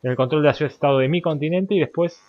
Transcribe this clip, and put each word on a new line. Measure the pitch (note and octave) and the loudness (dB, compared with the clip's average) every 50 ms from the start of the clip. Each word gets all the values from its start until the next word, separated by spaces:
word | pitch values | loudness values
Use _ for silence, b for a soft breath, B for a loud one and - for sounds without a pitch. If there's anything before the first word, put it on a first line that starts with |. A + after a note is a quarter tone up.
en | - B2+ | -4 -4
el | B2+ | -2
control | B2 B2+ B2 D#3 D#3 | -2 -2 0 0 2
de | D3 C#3+ | 2 2
la | C3+ | 2
ciudad-estado | - D3+ - - _ - C#3 C#3 C3+ | 2 -4 -6 -4 _ 0 2 2 2
de | C3 C3+ | 2 0
mi | E3 F3 | 0 -2
continente | E3+ E3+ D#3 C#3+ D3 D#3 F3 F3+ G3 F#3+ G#3 | -2 -2 -4 -2 -2 -2 -2 -2 0 0 0
y | F#3 | 0
después | D3+ - - E3 E3+ F3 - _ _ | 0 -2 -2 -2 -2 -2 -4 _ _